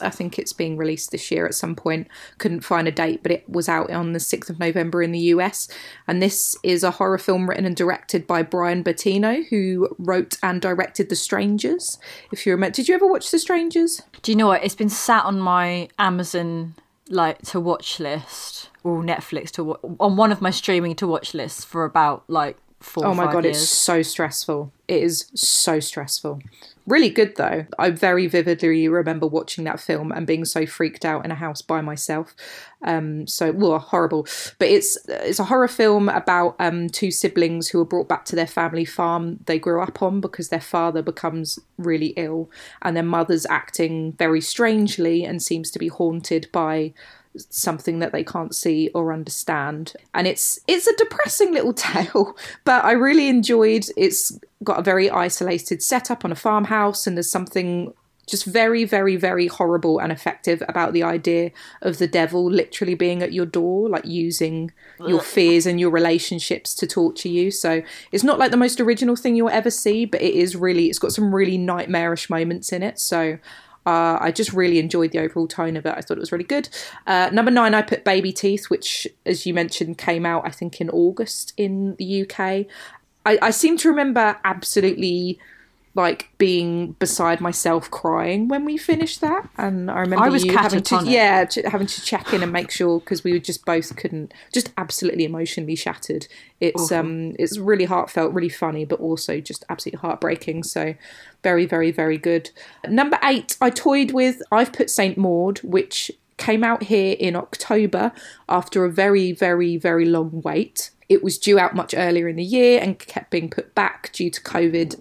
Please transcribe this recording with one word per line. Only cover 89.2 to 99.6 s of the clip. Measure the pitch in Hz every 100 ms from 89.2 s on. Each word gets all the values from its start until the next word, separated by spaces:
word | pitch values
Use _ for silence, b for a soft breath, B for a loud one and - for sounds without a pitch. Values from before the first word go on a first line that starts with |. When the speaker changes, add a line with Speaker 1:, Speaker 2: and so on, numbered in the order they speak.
Speaker 1:
that. | 302 359 - -
And | 196 185 180
I | 185
remember | 185 185
Speaker 2:
I | 240
was | 269
Speaker 1:
you | 180 190
having | 208 196
to, | 196
Speaker 2:
catatonic. | 190 175
Speaker 1:
yeah, | 247 208 190 180
ch-, | - 208
having | 208 196
to | -
check | - 208 -
in | 196
and | 175
make | 175 175
sure, | - 175 170
'cause | - 180
we | 180 175
just | - 170
both | - 165 160 -
couldn't, | - 160 151 - B
just | 254 240 -
absolutely | 170 - 180 -
emotionally | 156 165 165 - 156
shattered. | 165 - 170 - 156 - B B B
It's, | 170 175
Speaker 2:
Awful. | 165 165
Speaker 1:
um, | 160 165 165 -
it's | 165 208
really | 196 208 180
heartfelt, | 180 - - 160
really | 180 170
funny, | - 165 151
but | 151 160
also | 165 160 - 147
just | 151 147